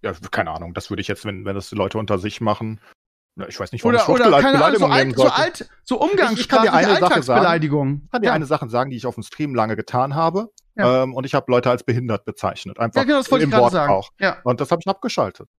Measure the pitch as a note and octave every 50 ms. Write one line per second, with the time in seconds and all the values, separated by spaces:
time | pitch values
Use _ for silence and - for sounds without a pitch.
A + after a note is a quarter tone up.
0 | - G#2+ F#2 - - - - - G2+ E2 D#2 D#2+ E2 E2+ F2 F2+ - - G2+ F#2
1 | G2 - G2+ - - G#2+ G2+ F#2+ G2+ G2 G2 G2 F#2+ - - G#2+ G2 G2 - A2
2 | G#2 G2 G#2+ F#2+ F2+ G#2+ - - A#2 G#2+ G#2 - A2+ A2 A2 A2 _ - _ _
3 | _ _ _ _ _ _ _ - - - - - G3 F#3 - - - A#3 A#3+ A#3
4 | G#3 - B3+ B3+ A#3+ A3 G3 - - C#4 C4+ C#4 C#4+ - - - F#3+ - - C4
5 | - C3+ B2 - - - - B3 D4+ F4 F4 - - - _ _ _ - B3+ G#3+
6 | C4+ E4+ G4+ F#4+ E4+ B3 A3 G#3 B3 - - A#3+ A3 G#3+ D#3 D#3+ E3+ G3 G3+ -
7 | F3+ F3+ - E3+ C#3 A#2+ B2 B2 C#3 F3 E3+ E3+ D#3+ D3+ C#3 D3 C#3 C3+ C#3+ D3
8 | - - - B3 G#3+ A#3+ B3 D#3+ D#3 C3 D#3 D3 D3+ A#2 A2 A#2+ B2+ C#3 C3 A#2
9 | A2 B2 A2+ - G#2+ - - - D3+ D3 C3+ A#2+ A2 A2 A2 G#2 A2 - - B2+
10 | C3 C#3 C#3+ D#3 E3 E3 E3 F#3+ A3 A3+ _ _ _ _ _ - G#3 B2 B2+ C3
11 | C3 C3 B2+ B2 C3 C#3 - C#3+ - - B2+ B2 B2 C3 B2 A#2+ - - A#2+ A#2+
12 | B2 A#2+ A2 G2 _ - G#2 - - G2 E2 - - - - - A#2 A2+ - A#3+
13 | C#4 A#3+ D4 C#4 B3+ - C4+ C4 D#3 C#3+ A3 A3 - A#2+ F3+ F3 D3 C#3+ G2 F#2+
14 | G2+ - _ _ G3 F#3+ - - - B2 B2 A#2 C#3+ - F3+ E3+ - F#3+ G3 -
15 | - B3 - - C3+ G2 - - - _ _